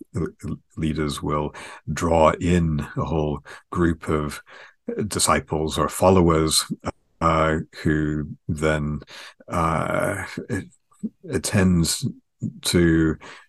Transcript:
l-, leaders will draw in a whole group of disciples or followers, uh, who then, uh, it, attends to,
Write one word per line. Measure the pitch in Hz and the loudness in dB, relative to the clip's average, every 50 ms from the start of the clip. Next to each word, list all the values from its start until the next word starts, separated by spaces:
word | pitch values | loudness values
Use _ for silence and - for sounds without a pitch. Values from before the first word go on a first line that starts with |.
| - - - | -14 -10 -8
l-, | - - - - _ - 78 80 - _ _ _ | -6 -6 -6 -8 _ -12 -10 -10 -12 _ _ _
leaders | - 80 78 76 78 78 76 71 - | -4 -4 -2 -2 -2 -2 -4 -4 -6
will | 71 71 76 76 73 71 - - - - - - - - | -4 -4 -2 -2 -2 -4 -8 -12 -16 -18 -18 -12 -10 -8
draw | 76 - 87 82 82 82 80 78 82 - | -4 -2 0 2 4 6 6 6 4 4
in | 85 87 87 87 85 80 78 73 71 - - | 2 2 4 4 4 2 0 -2 -4 -4 -6
a | - 73 | -6 -4
whole | - 82 80 76 76 73 71 - - - - - _ | -2 -2 0 0 -2 -2 -6 -8 -14 -20 -20 -14 _
group | - 87 87 85 80 80 - - | -2 0 0 0 0 -2 -4 -2
of | 82 76 76 73 - - - - - - - - _ _ _ - 120 - 110 104 | -2 -2 -2 -4 -8 -12 -16 -20 -20 -20 -20 -20 _ _ _ -8 -6 -6 -4 -4
disciples | - - - - 78 - - - - 76 80 78 - 82 | -2 0 2 2 2 2 0 -2 -2 -2 -2 -2 -2 -2
or | 76 71 | -2 -2
followers, | - - 92 92 98 92 85 85 80 80 80 80 76 - - - - - - - - _ _ _ _ - | 0 4 6 6 8 8 6 6 4 4 2 2 2 0 0 -2 -6 -8 -8 -10 -10 _ _ _ _ -2
uh, | 82 82 82 80 80 80 78 80 - - - - | 0 2 2 2 2 2 0 -2 -4 -8 -8 -4
who | - 82 78 76 76 76 76 76 73 76 - - _ - | -2 0 0 0 0 0 -2 -4 -4 -6 -10 -10 _ -8
then, | 85 73 78 78 78 76 73 73 76 71 - - - - - - - - _ - | -4 0 0 0 0 0 -2 -4 -6 -6 -10 -14 -18 -20 -20 -20 -20 -20 _ -6
uh, | 82 87 82 80 80 80 82 82 - 92 92 98 101 98 92 - - - - - | -2 -2 0 0 0 0 -2 -2 -2 -2 0 -2 -4 -4 -8 -10 -12 -12 -10 -8
it, | - 92 - - _ _ _ _ _ _ - 226 - _ - 170 | -8 -8 -8 -10 _ _ _ _ _ _ -12 -12 -12 _ -10 -8
attends | 113 95 - - - 104 92 92 90 85 82 78 - - - - - - _ _ _ _ - - - - | -6 -6 -4 -2 2 2 4 4 4 4 2 0 -2 -4 -6 -8 -8 -10 _ _ _ _ -10 -10 -10 -8
to, | - - - 90 85 82 82 80 80 80 78 - - - - - - | -2 0 2 4 4 4 4 4 2 0 0 -4 -8 -18 -20 -20 -20